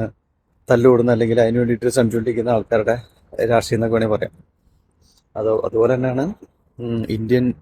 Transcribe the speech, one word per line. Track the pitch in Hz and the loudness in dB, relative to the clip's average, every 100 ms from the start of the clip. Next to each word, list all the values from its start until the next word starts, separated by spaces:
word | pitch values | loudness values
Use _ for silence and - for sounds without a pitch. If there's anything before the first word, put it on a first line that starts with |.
| 110 - _ _ _ _ - | -6 -10 _ _ _ _ 0
തല്ലുകൂടുന്ന | 123 127 123 120 | 4 6 4 4
അല്ലെങ്കിൽ | 113 117 117 | 2 2 2
അതിന് | 113 120 | 2 2
വേണ്ടിയിട്ട് | 120 117 123 | 0 -2 0
ശ്രമിച്ചുകൊണ്ടിരിക്കുന്ന | 127 117 113 113 117 117 | 0 0 0 -2 -2 0
ആൾക്കാരുടെ | 113 - 113 107 120 - _ _ - 113 | -2 0 -2 0 -4 -8 _ _ -4 0
രാഷ്ട്രീയം | 117 - 113 | 0 0 -2
എന്നൊക്കെ | 113 113 | 0 0
വേണമെങ്കിൽ | 110 107 | 0 -2
പറയാം. | - - _ _ _ _ _ _ _ _ _ 104 | -4 -10 _ _ _ _ _ _ _ _ _ -6
അതോ, | 110 110 - | -2 -2 -2
അതുപോലെ | 113 117 127 | 0 0 0
തന്നെയാണ്, | 131 127 160 214 - _ _ - | -2 -2 -6 -8 -18 _ _ -12
ഉം, | 120 117 - | -6 -6 -4
ഇന്ത്യൻ | 110 110 123 127 - | -6 0 0 0 -2